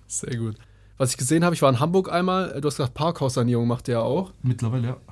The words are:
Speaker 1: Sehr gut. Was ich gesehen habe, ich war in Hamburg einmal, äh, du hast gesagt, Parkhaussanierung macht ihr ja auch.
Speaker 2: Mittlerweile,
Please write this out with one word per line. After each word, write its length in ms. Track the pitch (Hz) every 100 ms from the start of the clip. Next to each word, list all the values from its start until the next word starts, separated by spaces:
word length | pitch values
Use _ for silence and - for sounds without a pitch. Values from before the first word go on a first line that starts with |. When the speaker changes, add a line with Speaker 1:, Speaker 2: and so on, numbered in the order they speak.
| -
Speaker 1:
Sehr 300 | - - 117
gut. 180 | 113 107 - - - -
Was 100 | 127
ich 40 | -
gesehen 280 | 131 165
habe, 100 | 175
ich 80 | 165
war 80 | 139
in 80 | 123
Hamburg 320 | 156 190 185
einmal, 400 | 170 185 185 180
äh, 100 | 139
du 60 | 143
hast 100 | 135
gesagt, 180 | 131
Parkhaussanierung 760 | - 160 165 135 127 120 120 117
macht 180 | 120 -
ihr 60 |
ja 60 | 117
auch. 320 | 117 151 185 -
Speaker 2:
Mittlerweile, 540 | 127 117 113 127 117 127 -